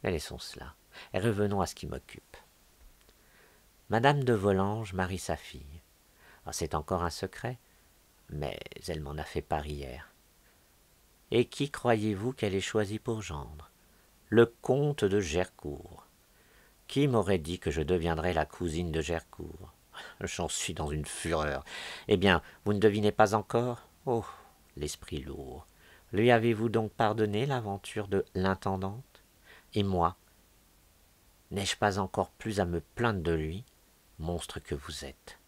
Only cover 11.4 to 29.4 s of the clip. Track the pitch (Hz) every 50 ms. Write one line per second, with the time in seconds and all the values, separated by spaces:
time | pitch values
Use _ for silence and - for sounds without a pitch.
11.4 | 123 - - - 143 143 - - - 123 120 110 104 110 104 95 104 123 131 -
12.4 | - 104 95 98 92 - - 110 107 98 107 110 - - 117 110 101 - 87 71
13.4 | 69 - 73 76 - - _ _ _ _ _ _ _ _ _ _ _ _ 110 113
14.4 | 117 117 - _ - - 127 139 143 147 143 - - 98 95 104 101 85 76 90
15.4 | 90 - _ - - 76 71 - - - - - - _ _ _ _ _ _ _
16.4 | _ _ _ - - - _ _ _ _ - 139 143 143 123 113 95 85 101 90
17.4 | 76 78 87 92 - 82 76 80 78 73 90 90 80 85 82 80 80 90 90 80
18.4 | 76 - - - 90 85 76 82 87 85 78 80 78 80 85 82 - _ - -
19.4 | 80 78 80 - 90 - - _ _ _ - - - - - - - 90 - -
20.4 | 87 80 - - - - 87 78 78 73 73 76 73 - - - - 82 82 78
21.4 | 76 76 69 67 - - - - - - - - - - 104 92 92 98 92 82
22.4 | - - - - _ 104 104 101 98 110 101 107 104 104 98 - 107 101 104 110
23.4 | 101 _ - 117 120 123 120 - - - _ _ _ 139 123 117 104 - - -
24.4 | - - - _ _ _ _ 71 73 73 - - - - - 76 65 71 69 71
25.4 | 69 - - 85 - _ _ _ - - - - _ - - 92 110 123 123 117
26.4 | 110 120 117 104 113 117 101 113 110 104 - - 117 107 107 110 110 104 101 104
27.4 | 127 143 139 123 113 104 98 98 - - - 110 104 98 98 98 - - _ 95
28.4 | 92 95 95 92 - 101 95 95 92 95 101 123 135 _ _ - _ _ _ _